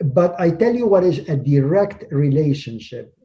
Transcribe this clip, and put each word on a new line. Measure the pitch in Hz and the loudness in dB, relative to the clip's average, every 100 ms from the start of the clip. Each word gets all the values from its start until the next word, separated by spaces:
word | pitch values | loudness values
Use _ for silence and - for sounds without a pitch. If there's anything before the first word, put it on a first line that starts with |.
but | 143 139 175 175 | -2 2 2 2
I | 170 | -2
tell | 165 233 | 2 0
you | 240 226 | 0 2
what | 190 | 2
is | 180 143 - | 2 0 -4
a | 139 | -4
direct | 143 143 135 190 196 - - | 2 2 2 0 0 -6 -6
relationship | 143 147 139 147 139 120 113 - 120 - _ | -2 0 2 0 -2 -6 -14 -14 -16 -16 _